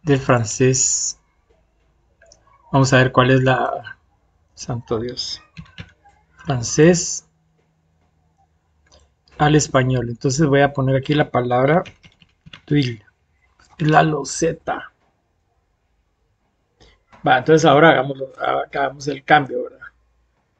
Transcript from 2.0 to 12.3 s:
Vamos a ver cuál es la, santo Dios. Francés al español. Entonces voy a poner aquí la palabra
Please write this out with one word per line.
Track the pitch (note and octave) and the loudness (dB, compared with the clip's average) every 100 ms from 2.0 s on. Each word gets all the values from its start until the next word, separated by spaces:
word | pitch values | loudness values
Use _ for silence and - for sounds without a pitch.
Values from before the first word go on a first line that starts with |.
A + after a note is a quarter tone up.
| _ _ _ _ _ _ _ | _ _ _ _ _ _ _
Vamos | C#3 C3+ | 0 2
a | B2+ | 2
ver | B2+ | 4
cuál | B2+ B2 | 2 2
es | C3 | 2
la, | C3 B2+ - - - - _ _ _ _ _ - | 2 0 -2 -6 -14 -20 _ _ _ _ _ -18
santo | - A#2+ - A2+ | -12 -12 -6 -6
Dios. | B2 B2+ - - _ - - - - _ _ _ _ _ - | -6 -10 -12 -12 _ -20 -20 -20 -20 _ _ _ _ _ -8
Francés | C3 A#2 - D#3+ F3 - - _ _ _ _ _ _ _ _ _ _ _ _ _ _ _ _ _ _ _ _ _ - | -6 -4 2 4 4 -4 -12 _ _ _ _ _ _ _ _ _ _ _ _ _ _ _ _ _ _ _ _ _ -2
al | D3 D3+ | 2 2
español. | C#3 C3+ B2+ B2+ A#2 | 2 0 0 -2 -4
Entonces | A#2+ C#3 C3 D#3 | -4 -4 0 2
voy | C#3 | 2
a | C#3 | 2
poner | C#3 C3 C3+ | 0 -2 -2
aquí | C3+ | -2
la | D3 D3 | -2 0
palabra | B2 B2 B2 C3+ E3+ F#3 _ _ _ _ | -2 -2 0 2 0 -2 _ _ _ _